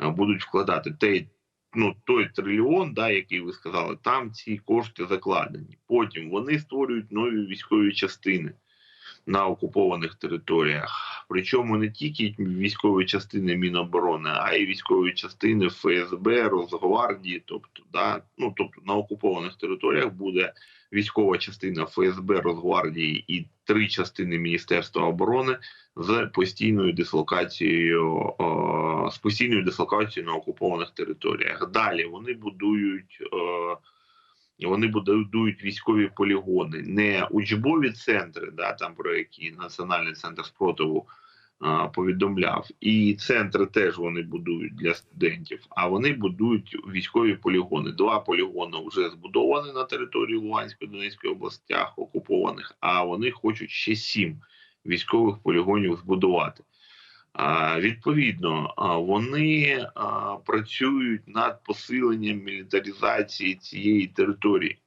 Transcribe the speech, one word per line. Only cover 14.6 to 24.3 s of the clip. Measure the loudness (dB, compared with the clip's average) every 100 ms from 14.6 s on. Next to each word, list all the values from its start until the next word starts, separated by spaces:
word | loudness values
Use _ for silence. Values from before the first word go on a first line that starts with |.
| 0
військові | -2 0 2 2
частини | -2 -8 -2 0 2 0
Ф | 0 0
С | 2 0
Б, | -2 2 2 2
Росгвардії, | 0 -2 -2 2 2 0 -2 -8 -10 -10
тобто, | -14 -14 -20 _
да, | -2 -2 -2 -8 -6
ну, | -4 -2
тобто | -6 -6 -2
на | -2
окупованих | -2 -2 0 0 -4 -6
територіях | -6 -2 0 2 0
буде | -2 -2 0 0 -4 -20 -20 _
військова | -2 0 2 4 2
частина | -2 -8 -6 -4
Ф | -4 2
С | 2 2
Б, | 0 2
Росгвардії | 0 0 0 2 0 0 -2 -2 -4
і | -6 -6 _
три | 0 2 2
частини | 0 -4 -4 -2